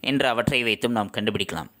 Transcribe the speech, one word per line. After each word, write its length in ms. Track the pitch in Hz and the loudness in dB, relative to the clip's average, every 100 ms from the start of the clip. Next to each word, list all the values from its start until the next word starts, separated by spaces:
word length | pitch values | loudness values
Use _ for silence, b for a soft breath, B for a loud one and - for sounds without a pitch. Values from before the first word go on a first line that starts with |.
என்று 260 | 123 135 135 | 0 2 2
அவற்றை 360 | 117 113 135 | 2 2 2
வைத்தும் 280 | 117 107 120 | 2 0 2
நாம் 200 | 120 101 | 0 -2
கண்டுபிடிக்கலாம். 600 | - 107 104 98 80 73 _ | -2 -2 -2 -4 -6 -8 _